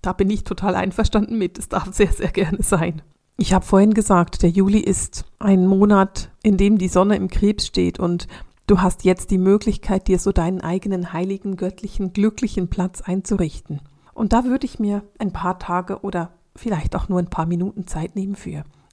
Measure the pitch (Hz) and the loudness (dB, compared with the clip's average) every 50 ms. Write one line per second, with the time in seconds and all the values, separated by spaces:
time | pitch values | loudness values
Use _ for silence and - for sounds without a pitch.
0 | - 185 185 - 196 190 214 202 - - 190 - 190 196 185 185 185 190 - - | -8 -6 -2 0 0 0 0 -2 -4 -6 -6 -4 -2 -2 0 0 -2 -2 0 2
1 | 214 - - 208 208 - 226 220 185 175 - - - - - 185 - 185 - - | 2 4 4 4 2 2 -2 -4 -4 -4 -6 -10 -12 -6 -6 -6 -6 -4 2 2
2 | 202 175 - - - - - 180 - 156 - - - - - 156 165 175 160 156 | 4 4 4 0 0 -2 -2 -2 0 0 0 -2 0 0 2 0 0 -2 -4 -8
3 | - _ _ _ _ _ _ - - - 196 185 - - 202 190 202 214 208 220 | -14 _ _ _ _ _ _ -4 0 2 2 2 2 4 4 6 6 6 4 2
4 | 208 - 196 175 170 - - - 190 170 170 196 190 196 208 214 - - 196 - | 2 4 4 4 4 2 0 2 2 2 4 4 4 4 4 2 2 0 -2 -2
5 | - - - - - - - _ 214 202 196 185 180 190 190 190 208 208 208 196 | -4 -8 -10 -12 -14 -14 -12 _ 2 4 4 4 6 4 6 6 6 6 6 6
6 | 196 196 - - - - - _ - 214 196 185 196 202 220 190 185 180 - 180 | 4 2 -2 -8 -12 -12 -14 _ 0 2 4 4 4 4 4 2 2 2 2 2
7 | 185 208 214 - 190 180 - - 202 208 208 208 - - - 185 180 175 - - | 4 4 2 0 -2 -2 0 2 2 2 0 0 -4 -4 -2 0 0 0 0 -2
8 | 185 170 175 170 - - - - - - _ _ _ - 202 180 190 185 - - | -2 -2 -2 -2 -4 -10 -14 -16 -18 -20 _ _ _ 2 4 4 4 0 0 0
9 | - - 185 - - - 202 185 185 190 202 208 - 220 - - - - 190 190 | 2 2 2 2 0 -2 0 2 4 4 2 2 2 -2 -4 -2 -2 -2 -2 -2
10 | - - 190 175 - 196 - - 165 175 190 185 - 160 175 190 - 202 190 180 | 0 0 0 0 0 0 0 0 0 0 -2 -4 -4 -4 -6 -4 -4 -4 -4 -4
11 | 180 170 - 160 180 190 196 196 - 196 190 170 185 185 185 - - 196 - - | -6 -6 -6 -6 -6 -4 -6 -6 -6 -8 -6 -6 -6 -8 -8 -8 -12 -8 -6 -4
12 | 196 180 - 208 202 220 214 - 254 208 - 196 180 180 - - 180 180 - - | -6 -4 0 0 0 0 0 -2 -6 -4 -2 -4 -4 -2 -2 -2 -4 -4 -6 -8
13 | - - 180 196 - - 202 185 170 156 - - - - 147 147 - - _ _ | -8 -4 -4 -4 -2 -2 -2 -2 -2 -4 -4 -10 -12 -12 -12 -12 -12 -16 _ _
14 | _ _ _ - 226 202 226 240 247 254 254 277 - 247 - - 214 208 202 202 | _ _ _ -6 -2 2 2 2 2 0 -2 -2 -2 -6 -6 -4 -4 -2 -2 -4
15 | 202 - _ - 220 185 180 - - 180 185 180 - - 175 180 180 180 196 - | -6 -10 _ -8 -6 -6 -6 -4 -4 -6 -6 -6 -6 -6 -4 -4 -4 -6 -10 -8
16 | - 196 - 175 170 175 - _ _ _ _ - - 233 202 156 - - - - | -8 -6 -6 -6 -6 -6 -10 _ _ _ _ -10 -6 -4 -4 -2 -2 -4 -4 -4
17 | - - 185 180 175 170 - - 160 165 175 170 185 196 - 214 180 - - 156 | -2 -2 0 -2 -2 -2 -4 -4 -2 -2 -2 -2 -2 -4 -6 -8 -10 -8 -6 -6
18 | 165 - - 202 190 196 196 - - - 151 147 143 - _ _ _ _ | -6 -6 -6 -6 -6 -6 -8 -10 -10 -12 -12 -12 -12 -14 _ _ _ _